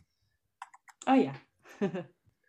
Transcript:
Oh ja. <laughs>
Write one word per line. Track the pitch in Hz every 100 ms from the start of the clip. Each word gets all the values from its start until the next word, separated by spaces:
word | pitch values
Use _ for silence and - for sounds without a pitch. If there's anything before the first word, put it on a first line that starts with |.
| _ _ _ _ _ _ - - - _ -
Oh | 262
ja. | 139 135 - _ - -
<laughs> | 196 180 170 _ _ _